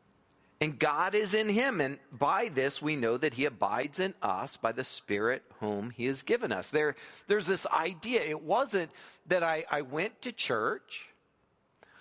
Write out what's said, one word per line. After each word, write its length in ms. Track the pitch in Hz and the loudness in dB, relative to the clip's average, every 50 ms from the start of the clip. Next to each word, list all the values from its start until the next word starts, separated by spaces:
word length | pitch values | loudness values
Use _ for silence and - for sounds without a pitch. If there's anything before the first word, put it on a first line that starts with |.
| _ _ _ _ _ _ _ _ _ _ _ - | _ _ _ _ _ _ _ _ _ _ _ -2
and 180 | 151 151 147 110 | -2 0 0 2
God 360 | - 151 147 151 175 190 196 | 2 2 2 2 2 2 2
is 200 | 208 220 190 196 | 2 2 2 2
in 140 | 214 220 214 | 2 2 2
him. 320 | 196 220 254 277 247 170 | 2 2 2 2 2 2
And 180 | 143 131 143 - - - | 0 0 -2 -6 -12 -16
by 380 | 131 117 147 143 175 196 240 226 | -6 0 0 2 2 2 0 0
this 320 | 156 131 131 139 139 - | 0 0 0 0 0 -2
we 160 | 147 151 156 | -2 -2 -2
know 200 | 143 117 113 117 | 0 2 2 2
that 180 | 131 151 151 123 | 2 0 0 0
he 100 | 120 139 | 0 0
abides 540 | 147 127 90 - 98 104 117 135 151 139 - | -2 0 0 0 0 0 0 -2 -2 -2 -2
in 140 | 185 190 180 - - | -2 -2 -2 -2 -2
us 340 | 104 92 92 120 139 - | -2 0 -2 -4 -6 -4
by 160 | - - 113 113 | -2 -2 -2 0
the 120 | 123 127 | -2 -4
Spirit 580 | - - - - - 104 101 107 113 131 135 - - - - | -6 -8 -10 -4 -2 0 2 2 2 0 0 -4 -10 -10 -6
whom 300 | 113 107 104 101 101 120 | -4 -2 -2 -2 -4 -6
he 160 | 117 - 117 | -6 -4 -2
has 160 | 131 139 135 - | -2 -2 -2 0
given 300 | - 214 240 247 156 107 | 0 0 0 2 0 -2
us." 180 | 92 87 - | -2 -2 0
There, 240 | - 151 151 147 139 - - - - - - | 0 2 2 0 -2 -4 -8 -20 -20 -10 -2
there's 220 | - 202 214 180 156 | 0 0 2 2 2
this 180 | 190 170 - | 0 0 0
idea. 560 | - - 151 160 175 190 160 - 220 254 220 151 | 0 0 0 0 0 -4 -6 -4 -2 0 0 0
It 180 | 156 151 156 | 0 -4 -4
wasn't 500 | 156 151 185 233 277 247 208 190 170 160 - - - - - - _ | -2 0 2 2 2 2 0 -2 -2 -2 -8 -16 -20 -20 -20 -12 _
that 160 | - 175 180 170 | 0 2 2 2
I, 220 | 165 160 156 165 - | 2 0 0 -2 -2
I 140 | 147 147 147 | -2 -2 -2
went 400 | 127 131 156 180 233 - - - | -2 -2 -2 -2 -4 -4 -8 -10
to 100 | 254 - | -8 -6
church, 760 | - - - 127 110 110 135 208 - - - - - - - - _ _ _ _ _ _ _ _ _ _ _ _ _ - - - - | -4 -2 0 2 2 2 2 0 -2 -6 -12 -16 -16 -16 -18 -20 _ _ _ _ _ _ _ _ _ _ _ _ _ -20 -20 -20 -20